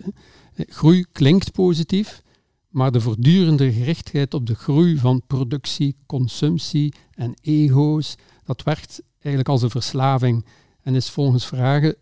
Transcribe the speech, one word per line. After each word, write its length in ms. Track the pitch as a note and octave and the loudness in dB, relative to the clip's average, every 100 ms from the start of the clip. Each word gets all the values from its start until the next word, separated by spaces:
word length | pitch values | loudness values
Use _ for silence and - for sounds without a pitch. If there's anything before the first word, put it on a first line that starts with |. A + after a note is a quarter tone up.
| F#3 - _ _ _ - | -12 -14 _ _ _ -12
Groei 500 | - - D3+ F#3 F3+ | -12 0 4 4 0
klinkt 400 | - C#3 F#3 - | 0 2 4 0
positief, 720 | - F#3 E3 E3 F#3+ G#3+ - _ _ _ _ _ | 0 0 0 -2 -2 -4 -10 _ _ _ _ _
maar 220 | C3 C3 | -2 2
de 100 | A#2+ | 2
voortdurende 720 | A#2 A2 B2 F#3 E3 D3 C3+ | 0 0 2 4 4 2 2
gerichtheid 600 | A2+ B2 E3+ - C#3+ C#3 | 0 -2 -4 -4 -4 -2
op 120 | C#3+ A#2+ | -4 -4
de 100 | A2 | -4
groei 420 | - C#3+ F3 D#3 | 0 2 4 4
van 240 | B2+ B2+ - | 2 0 -2
productie, 680 | C3 B2+ C#3 - - C#3+ - - | -4 -4 -6 -8 -4 -4 -4 -8
consumptie 880 | C3+ B2 - D3+ E3+ - D3+ D3 - _ | -4 -4 -2 -2 -2 -2 -2 -2 -4 _
en 200 | - A#2+ - | -10 -10 -8
ego's, 760 | D3+ D3+ D3+ C3+ D3+ D3+ C#3+ - _ _ | -2 2 4 4 2 0 -4 -10 _ _
dat 200 | - C3 | -10 -8
werkt 380 | - D#3 - - - | -6 -6 -8 -20 -20
eigenlijk 360 | _ D3 C#3 C3 | _ -4 -2 0
als 120 | C3 | 0
een 80 | A2+ | 0
verslaving 760 | B2 - C3+ C3+ C3 B2 A#2 - _ _ _ | -4 -6 -2 0 2 0 0 -4 _ _ _
en 120 | C#3+ C3 | -4 -4
is 140 | - | -4
volgens 360 | - C#3 B2 - | -2 0 0 -2
Verhagen 500 | B2+ B2+ C#3+ D3+ - | -4 0 2 0 -2